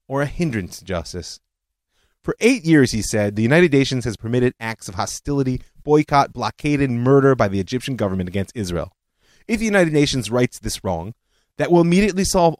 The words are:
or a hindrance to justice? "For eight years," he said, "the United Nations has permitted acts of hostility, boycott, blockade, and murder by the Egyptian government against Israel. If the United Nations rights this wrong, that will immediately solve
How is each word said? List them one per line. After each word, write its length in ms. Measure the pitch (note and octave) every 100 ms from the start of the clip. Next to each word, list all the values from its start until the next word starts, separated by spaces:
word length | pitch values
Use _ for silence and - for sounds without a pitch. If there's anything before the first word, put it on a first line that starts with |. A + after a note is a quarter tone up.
| -
or 140 | C3+
a 60 | C#3+
hindrance 500 | - E3+ A2+ F2 -
to 80 | F2+
justice? 540 | F2 - F2+ E2+ - _ _ _ _ _ _ _ _
"For 140 | - -
eight 240 | A3+ B3+
years," 280 | D#3 D#3 B2
he 100 | A2
said, 340 | - G#2+ G#2 G#2
"the 60 |
United 320 | A2+ D#3 F3
Nations 320 | C3+ C#3 C3 A#2+
has 120 | G2
permitted 360 | A2+ B2 B2 -
acts 280 | A2+ A2+ -
of 80 | F2+
hostility, 640 | G2+ - - C#3+ C3 B2+ - _
boycott, 500 | - D3+ D3+ C#3+ -
blockade, 480 | A#2+ G#2+ - D3+ C#3+
and 200 | C#3 A#2+
murder 320 | B2 C#3 C3+
by 140 | B2+ G#2
the 120 | G2
Egyptian 360 | F2+ B2 - A#2
government 340 | G#2 F#2 F2+
against 260 | G2 F#2+ A#2+
Israel. 400 | F#2 F2 D2 _ _ _ _ _ -
If 120 | A3
the 60 | A3+
United 280 | G3+ E3
Nations 360 | D3+ C#3+ C3+ G2+
rights 300 | B2 B2 -
this 240 | G#2+ -
wrong, 300 | G#2 E2 F#2+ - _ _ _ -
that 160 | D3
will 100 | E3+
immediately 420 | E3+ F3+ G#3 F3+
solve 300 | F#3 F#3+ E3+